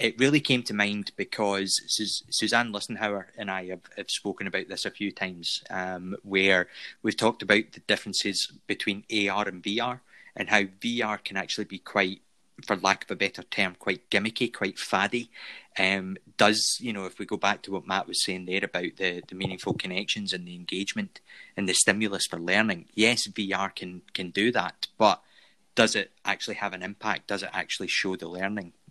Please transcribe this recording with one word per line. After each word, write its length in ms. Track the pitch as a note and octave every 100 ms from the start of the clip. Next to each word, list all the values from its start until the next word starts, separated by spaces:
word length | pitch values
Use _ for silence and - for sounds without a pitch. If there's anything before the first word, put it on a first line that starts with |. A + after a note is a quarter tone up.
it 180 | A#2 A2+
really 220 | C3 D3
came 240 | C#3+ B2
to 100 | -
mind 380 | G#2 G#2 G#2 G2+
because 640 | - G2 - G#2 G2 G2 - -
Sus-, 380 | - G2+ - -
Suzanne 420 | - G#2+ A#2 A#2
Lissenhauer 540 | G2+ - G#2 G#2+ G2+ F#2 -
and 100 | G2+
I 180 | F#2+ F2+
have, 160 | F#2 - -
have 140 | F#2+
spoken 380 | - G2+ F#2 G2
about 180 | F#2+ F#2
this 180 | F#2+
a 60 | G2
few 220 | - G2+
times, 500 | - F#2 F2 E2 - -
um, 460 | F#2+ F#2 F2+ F2+ G#2
where 420 | G2+ G2 G2 F#2 F2+ - - -
we've 120 | A2+ -
talked 260 | A2 -
about 280 | G2+ G#2+ -
the 60 | - -
differences 680 | G2+ G#2 - G2+ F#2 - - -
between 380 | G#2 - G2+ -
A 180 | G#2+ G2
R 180 | G2 G2+
and 160 | F#2
V 160 | G2 G#2+
R 240 | A#2+ B2 _ - -
and 140 | - F#2+
how 160 | G#2+ G2 -
V 200 | A#2+ A#2+
R 160 | A2 G#2+
can 200 | - G2
actually 300 | F#2 - G#2
be 120 | G2
quite, 440 | - G#2 F#2+ F#2 _ _ _ -
for 100 | -
lack 300 | F#2+ F#2+ G2
of 60 | -
a 40 | F2+
better 280 | G2 -
term, 320 | - - F#2+ F2+
quite 320 | - F#2 -
gimmicky, 420 | G#2 G#2+ - A#2
quite 280 | - G2 -
faddy. 500 | - G2 G#2 A#2+ A#2+ - - - - -
Um, 380 | F#2+ G2 F#2 G2 _ -
does, 400 | G#2 G#2+ - -
you 140 | A#2+
know, 100 | G2+
if 140 | F#2 -
we 80 | G2
go 100 | G#2+
back 240 | G2+ G2+
to 80 | -
what 160 | F#2+ -
Matt 220 | F#2+ -
was 160 | -
saying 220 | - F#2 F2+
there 180 | F#2+
about 320 | F#2+ F2+ F2+ -
the, 260 | F#2 F2 -
the 60 |
meaningful 400 | F#2 F#2+ F#2 G2+
connections 580 | F#2 G2 F#2 G2+ A2 G2
and 160 | F#2 F2
the 60 |
engagement 640 | F2+ F2 F#2 G2+ G#2+ G2 - - - -
and 140 | - F#2+
the 60 |
stimulus 500 | F2+ - G2+ G#2+ G2
for 140 | - F2
learning, 480 | F2 G2 A2 E2+ -
yes, 320 | - A2 A#2+ G#2
V 260 | G2 G2
R 160 | F#2+ G2
can, 320 | - F#2 F2+ -
can 160 | - F2
do 200 | F#2+ A2+
that, 340 | A#2 F2+ - - -
but 240 | G#2+ F2+ _ _ _ _ _
does 200 | - A2
it 180 | G#2+ F#2+ _
actually 300 | - G2 -
have 180 | G#2 G2+
an 100 | F#2
impact? 440 | F#2 G2+ G#2+ G2 -
Does 160 | G2+
it 80 | G2
actually 360 | F#2 - - F#2
show 280 | - F#2+ F#2
the 100 | E2
learning? 460 | F2+ G2 G#2 F2 - -